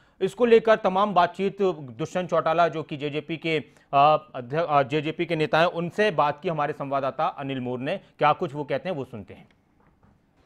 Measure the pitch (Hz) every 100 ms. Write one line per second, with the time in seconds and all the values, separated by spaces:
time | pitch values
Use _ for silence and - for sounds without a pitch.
0 | _ - 190 - 240 226 220 220 202 185
1 | 214 175 175 170 196 196 196 156 135 113
2 | 160 180 180 165 160 165 170 156 147 151
3 | 147 147 143 160 165 156 - _ - 139
4 | 147 151 - 135 120 151 156 147 131 151
5 | 151 156 170 160 151 156 170 170 170 -
6 | 214 151 147 143 180 156 147 147 139 139
7 | 135 131 165 - 139 135 123 123 135 190
8 | - - 147 151 175 143 143 135 180 160
9 | 123 113 90 90 - _ _ _ _ _
10 | _ _ _ _